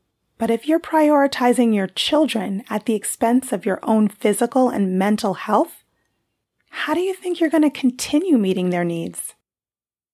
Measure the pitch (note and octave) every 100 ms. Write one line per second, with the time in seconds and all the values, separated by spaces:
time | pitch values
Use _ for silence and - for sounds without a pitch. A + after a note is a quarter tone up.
0 | _ _ _ _ A3+ A3+ C#4+ E4 - D#4+
1 | D4+ D4 C#4 - B3 B3 A#3 G#3+ F#3+ -
2 | - D4+ D4+ A3 G3 G3 - G#3 - G#3+
3 | - - A#3 B3 - G3 - F#3+ - A3
4 | G#3+ - G#3+ G3+ A#3 C4 B3+ - G3 F#3
5 | G3 G#3+ G#3 F3+ - G#3 E4 - _ _
6 | _ _ _ _ _ _ _ - - D#4
7 | F#4 F#4 F4+ F4 D#4+ D#4+ D4+ - C4 B3
8 | - D4 F#4+ C4+ F#3+ F#3 F3+ F3 F3 E3+
9 | F3 F3 - - _ _ _ _ _ _
10 | _